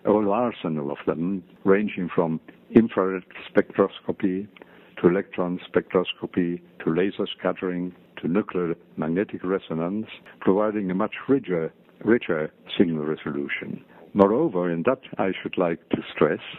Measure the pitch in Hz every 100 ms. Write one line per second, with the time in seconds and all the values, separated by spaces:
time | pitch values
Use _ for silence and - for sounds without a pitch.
0 | - 104 104 104 120 - 87 78 71 71
1 | - 76 87 98 - - 101 98 104 -
2 | 87 - 82 80 - - - 117 113 -
3 | 95 95 - - - 101 - - 98 -
4 | - - 98 92 104 - - - - -
5 | 87 92 - - 90 90 - - - 92
6 | 90 - 87 - 87 87 - - 85 82
7 | 98 - 98 - 92 87 95 90 90 -
8 | - - 80 95 - 90 85 82 - -
9 | 78 87 104 - 92 95 - 80 85 104
10 | 110 - - - - 95 107 107 95 92
11 | 107 - - 135 101 87 80 - - -
12 | 107 120 - 80 76 - - - 87 78
13 | 76 76 - 71 73 - - - - -
14 | - 104 98 117 165 90 87 85 82 131
15 | - - 98 - 95 - 87 85 - -
16 | - - 78 95 -